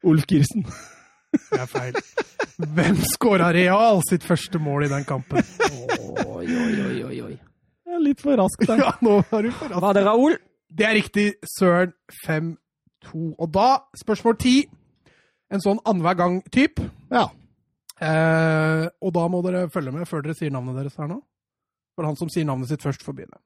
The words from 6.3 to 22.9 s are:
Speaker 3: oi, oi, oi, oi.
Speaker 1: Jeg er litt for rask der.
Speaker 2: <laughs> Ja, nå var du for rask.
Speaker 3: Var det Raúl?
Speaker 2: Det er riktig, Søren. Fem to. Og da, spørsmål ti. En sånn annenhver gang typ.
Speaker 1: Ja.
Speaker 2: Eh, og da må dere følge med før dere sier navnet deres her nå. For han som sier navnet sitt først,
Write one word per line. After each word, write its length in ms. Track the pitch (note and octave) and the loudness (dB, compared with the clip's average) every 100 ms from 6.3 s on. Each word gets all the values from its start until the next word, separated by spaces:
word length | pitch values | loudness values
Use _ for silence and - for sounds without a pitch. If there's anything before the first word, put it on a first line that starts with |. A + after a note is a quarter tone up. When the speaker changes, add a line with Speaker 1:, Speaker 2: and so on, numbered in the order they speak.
| - - | -6 -4
Speaker 3:
oi, 240 | A#3+ A#3 G#3+ | -2 -2 -2
oi, 240 | G3 F#3+ | -4 -6
oi, 140 | - B2 | -8 -10
oi. 140 | A#2 - - _ _ _ F4 | -12 -16 -20 _ _ _ -8
Speaker 1:
Jeg 120 | F4 | -2
er 20 | |
litt 220 | D4 C#4 | 0 0
for 160 | C#4+ B3+ | 0 2
rask 240 | F#3+ - | 2 0
der. 160 | A3+ A3+ | 2 2
Speaker 2:
<laughs> 60 | B3+ | 2
Ja, 80 | - | 2
nå 140 | A#3 G3+ - | 4 4 2
var 160 | A3 | 0
du 60 | A3 | -2
for 160 | B3 D4 | -4 -6
rask. 140 | F3+ | -2
Speaker 3:
Var 140 | F#3+ G3+ | 2 4
det 80 | G3 | 4
Raúl? 320 | A3+ C#4+ - _ _ _ | 4 4 2 _ _ _
Speaker 2:
Det 160 | D#3+ G#3+ | -2 2
er 80 | G#3+ | 2
riktig, 300 | - G3+ G#3 - | 0 0 0 -2
Søren. 480 | - - F#3 F3 F3+ - - - | -14 0 4 4 2 -4 -20 -14
Fem 300 | - D#3 E3 D#3+ _ _ _ _ | -6 -4 -4 -10 _ _ _ _
to. 300 | - D#3+ E3 - | -14 -8 -8 -6
Og 160 | E3 | -2
da, 160 | E3+ A#3+ C4+ _ - | 2 4 2 _ -12
spørsmål 400 | - G#3+ A#3 A3+ | -4 0 0 2
ti. 140 | B3+ C4 - - _ _ _ _ _ _ _ | 4 4 2 -10 _ _ _ _ _ _ _
En 100 | G3 | -2
sånn 220 | G3 G#3 | 0 0
annenhver 320 | - F#3+ D#3+ F3+ | 0 0 2 2
gang 220 | F3+ F#3 - B3 | 0 0 0 2
typ. 240 | D4 - - - - | 2 0 -8 -10 -4
Speaker 1:
Ja. 140 | B3 G3+ - _ _ _ _ - - | 0 0 -4 _ _ _ _ -20 -8
Speaker 2:
Eh, 920 | D#3 D#3+ D#3+ D#3+ D#3+ D#3 D#3 D#3+ E3 _ | -2 2 2 2 2 2 2 0 -2 _
og 80 | G3 | -4
da 140 | E3+ E3+ | -2 -2
må 140 | F3+ | -2
dere 220 | F3+ F3+ F3 | -2 -2 -4
følge 240 | F3+ C3+ | -4 -6
med 160 | C#3 F3 | -8 -6
før 160 | D#3+ | -6
dere 140 | D3 D#3 | -6 -6
sier 160 | D#3 C3+ | -6 -6
navnet 240 | B2 B2+ | -6 -8
deres 160 | C#3 - | -8 -8
her 140 | D3 | -10
nå. 80 | G#3+ _ _ _ _ _ _ _ - | -10 _ _ _ _ _ _ _ -6
For 100 | D#3 | -6
han 80 | C#3+ | -4
som 160 | E3 | -4
sier 160 | F3+ D3+ | -2 -2
navnet 240 | C3 B2+ | -4 -4
sitt 80 | D3 | -4
først, 240 | C#3+ | -4